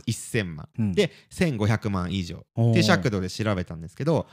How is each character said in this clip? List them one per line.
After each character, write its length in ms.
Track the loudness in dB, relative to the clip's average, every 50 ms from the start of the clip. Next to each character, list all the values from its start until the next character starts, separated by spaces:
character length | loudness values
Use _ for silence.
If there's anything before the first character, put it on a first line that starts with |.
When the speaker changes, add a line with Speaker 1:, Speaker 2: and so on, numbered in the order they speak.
| -4
Speaker 1:
一 120 | -4 -4
千 400 | -4 -6 -4 -2 -2 -2 -2 -8
万。 120 | -12 -14 -12 -4 -2
Speaker 2:
う 40 |
ん。 100 | 0 0
Speaker 1:
で、 200 | 2 2 0 0 -2 -12 _ _
千 260 | -4 -2 0 0 2
五 100 | 2 2
百 220 | 2 2 0 0 -2
万 220 | -2 -2 -2 -2
以 120 | -4 -4 -4
上。 200 | -6 -10 -14 -16 _ -2
Speaker 2:
お 140 | 2 4 4
ー。 20 |
Speaker 1:
っ 20 |
て 60 | 6 4
い 20 |
う 20 | 4
尺 260 | 4 4 2 2 0
度 100 | -2 -2
で 100 | -4 -4
調 240 | -4 -4 -2 0 0
べ 100 | -2 -4
た 100 | -6 -8
ん 60 | -12
で 80 | -12 -14
す 80 | -10
け 80 | -4 -2
ど、 220 | 0 0 0 -2 -4